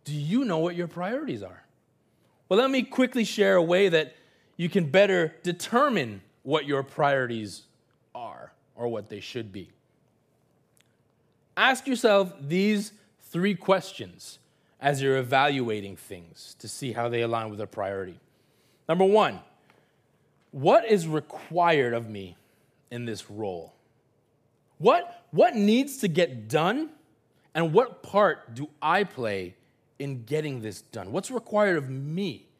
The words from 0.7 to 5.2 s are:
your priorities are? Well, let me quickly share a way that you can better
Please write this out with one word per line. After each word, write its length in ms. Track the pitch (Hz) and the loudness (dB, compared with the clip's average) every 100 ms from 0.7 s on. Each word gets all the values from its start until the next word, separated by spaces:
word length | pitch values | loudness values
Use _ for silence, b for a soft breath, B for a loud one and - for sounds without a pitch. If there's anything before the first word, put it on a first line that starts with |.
your 140 | 175 170 | -2 -6
priorities 540 | 165 185 262 277 117 | -6 -6 -6 -6 -8
are? 220 | 92 90 _ _ _ _ _ _ _ _ - | -10 -16 _ _ _ _ _ _ _ _ 0
Well, 100 | 196 | 2
let 120 | 269 | 4
me 120 | 269 | 0
quickly 420 | - - 254 254 | 0 0 0 0
share 320 | 202 - 196 185 | -2 2 4 4
a 60 | |
way 280 | 165 180 196 | 4 4 4
that 240 | 165 151 b b b b - | 2 0 b b b b -6
you 140 | 170 | -2
can 200 | 196 151 | 0 4
better 440 | 180 202 185 | 4 6 4